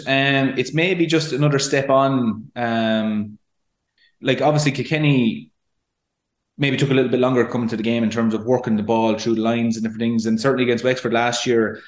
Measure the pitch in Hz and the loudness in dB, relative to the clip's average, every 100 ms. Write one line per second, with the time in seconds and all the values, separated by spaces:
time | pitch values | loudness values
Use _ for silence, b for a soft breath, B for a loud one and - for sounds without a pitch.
0 | - 135 139 135 135 127 127 151 175 180 | -2 0 2 2 0 -2 -2 0 0 0
1 | 165 160 156 131 147 139 - 143 135 135 | 0 0 0 0 2 2 0 0 2 4
2 | 135 135 117 104 - - 117 113 113 110 | 4 2 0 -4 -8 -6 -2 0 0 0
3 | 110 107 104 107 _ _ _ _ _ _ | 0 -4 -6 -10 _ _ _ _ _ _
4 | _ _ 135 131 135 151 147 135 123 156 | _ _ -2 2 2 2 2 -2 -2 0
5 | 147 135 113 73 - _ _ _ _ _ | 2 4 2 -2 -8 _ _ _ _ _
6 | _ _ _ _ _ - 139 127 135 131 | _ _ _ _ _ -4 -2 0 2 2
7 | 123 123 127 127 113 120 117 113 110 117 | 2 2 2 2 0 -2 -4 -4 -2 0
8 | 113 113 113 107 107 127 123 107 104 113 | 0 0 0 -2 0 -2 0 -2 0 0
9 | 113 107 117 110 110 117 117 110 110 110 | 0 0 -2 -2 0 0 -2 -2 -6 -4
10 | 117 117 107 110 139 127 123 117 127 127 | -4 -2 0 0 0 0 0 0 0 -2
11 | 120 117 120 120 131 117 107 110 | 0 0 0 -2 0 2 0 -4